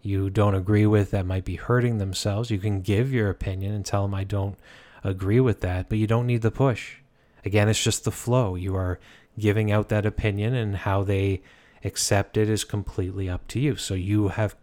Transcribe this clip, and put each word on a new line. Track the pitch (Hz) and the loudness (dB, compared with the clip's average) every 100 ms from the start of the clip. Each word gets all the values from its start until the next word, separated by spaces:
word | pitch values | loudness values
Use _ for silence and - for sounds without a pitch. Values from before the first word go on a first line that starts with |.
you | 104 98 98 | -2 -2 0
don't | 98 104 | 2 4
agree | 98 95 104 104 | 2 2 4 6
with | 107 98 | 4 2
that | 101 92 | -2 -2
might | 92 | -4
be | 95 90 | -4 -8
hurting | - 123 120 110 | 0 2 2 0
themselves, | 98 90 107 101 117 | -2 -2 -2 -2 -2
you | 104 | -2
can | 104 98 | -2 -2
give | 92 101 131 | 0 0 2
your | 131 104 | 0 0
opinion | 90 - 95 98 | -2 -4 -4 -4
and | 104 95 | -6 -4
tell | 104 | -2
them, | 101 | -2
"I | 98 | -4
don't | 98 101 98 98 - - - - | -4 -2 -4 -6 -18 -20 -20 -8
agree | - 95 95 113 | -6 -4 2 4
with | 131 104 | 4 2
that," | 90 90 87 | -2 -4 -2
but | 107 | 0
you | 107 | 2
don't | 113 123 | 2 2
need | 120 | 2
the | 110 | 0
push. | - 135 117 - - _ _ _ _ | 2 0 0 -8 -18 _ _ _ _
Again, | - 104 104 | -2 2 4
it's | 110 | 2
just | - - | 0 0
the | - | -4
flow. | - - 123 113 90 | -4 0 0 2 -2
You | 95 | -4
are | 92 90 90 - - _ - | -2 -2 -4 -8 -20 _ -2
giving | 107 104 107 | 0 2 2
out | 104 104 | 2 2
that | 107 104 | 0 0
opinion, | - 110 101 107 | 0 -2 -2 -2
and | 131 110 98 | -2 -2 -4
how | - 98 | -2 0
they | 98 98 98 95 - - _ _ | 0 2 2 -2 -6 -20 _ _
accept | 101 - - 101 101 - | -8 -4 0 2 2 0
it | 107 | 2
is | 107 | 0
completely | - 104 98 - 92 98 95 | -2 -6 -6 -6 -6 -4 -4
up | 90 - | -6 -6
to | 113 | -2
you. | 143 113 | -2 -2
So | - | -4
you | 95 92 104 101 | -4 0 2 2
have | 90 107 - | 0 -4 -4